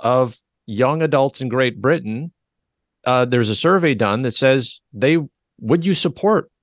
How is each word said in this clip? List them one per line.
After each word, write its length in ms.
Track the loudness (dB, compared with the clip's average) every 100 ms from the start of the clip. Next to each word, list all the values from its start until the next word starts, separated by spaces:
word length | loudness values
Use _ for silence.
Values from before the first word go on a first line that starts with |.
of 340 | 0 2 0 -4 _ _ -10
young 340 | 0 0 0
adults 400 | 0 2 0 -2
in 80 | -4
Great 320 | 0 -2 0
Britain. 500 | 0 0 -2 -8 -10 -14 _ _ _ _ _ _ -2
Uh, 200 | 0 2
there's 240 | 2 0
a 60 | 0
survey 380 | 2 2 2
done 300 | 0 0 0
that 80 | -2
says 500 | 0 2 2 -2 -10 _
they, 240 | -2 0 0 -2 _ _ _
would 260 | -2 0 2
you 80 |
support 580 | 0 -2 -2 0 0 -2 _